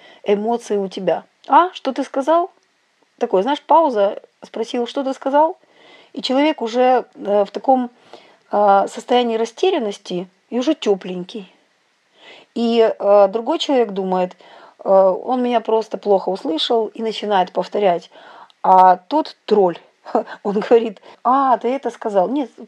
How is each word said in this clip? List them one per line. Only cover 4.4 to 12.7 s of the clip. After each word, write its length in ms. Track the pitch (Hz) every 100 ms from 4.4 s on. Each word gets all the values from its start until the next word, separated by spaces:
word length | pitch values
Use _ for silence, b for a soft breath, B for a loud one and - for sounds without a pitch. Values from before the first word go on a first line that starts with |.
спросил, 440 | - 220 226 247 233
«Что 160 | 277
ты 100 | 262
сказал?» 420 | 262 269 285 320 370 b b b b b
И 80 | -
человек 400 | - 254 302 311
уже, 460 | 233 240 254 247 -
э, 300 | - 202 208 196
в 40 |
таком, 400 | - - 262 240 B B B B B -
э, 340 | 208 208 196 202
состоянии 500 | - - 247 240 220
растерянности 880 | 226 - 370 349 214 202 - 180 185 _ -
и 80 | 233
уже 160 | 262
тепленький. 760 | 302 220 196 190 180 180 220 185 _ _ _ _ _ _ B B B B
И, 400 | - 233